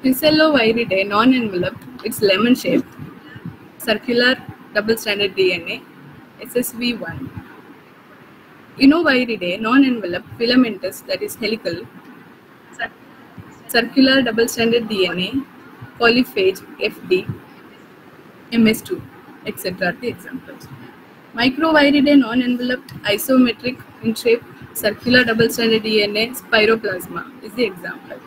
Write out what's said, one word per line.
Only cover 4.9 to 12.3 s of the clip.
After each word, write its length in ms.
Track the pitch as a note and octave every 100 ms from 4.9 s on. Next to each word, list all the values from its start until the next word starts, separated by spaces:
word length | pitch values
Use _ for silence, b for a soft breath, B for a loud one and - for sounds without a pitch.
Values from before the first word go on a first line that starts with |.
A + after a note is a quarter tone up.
| A3+ A3 G3+ G3+
D 200 | F#3 F#3
N 140 | F3 E3+
A, 140 | A#3 - - - - - -
S 140 | G#3
S 180 | A#3+ B3
V 220 | A3 A#3+
one. 480 | A3+ E3+ - C3 - - - - - - - - - - - - - - -
Innoviridae, 800 | C4+ D#4+ D#4+ B3+ B3 G#3+ F3+ F#3+
non-enveloped, 720 | A3 C4 C4+ A#3+ F#3 F3 - -
filamentous, 640 | A#3 B3+ A#3+ G3 F#3 -
that 220 | - F#3
is 120 | G#3
helical, 460 | - G#3+ A3 F#3+ E3+ A3+ - - - -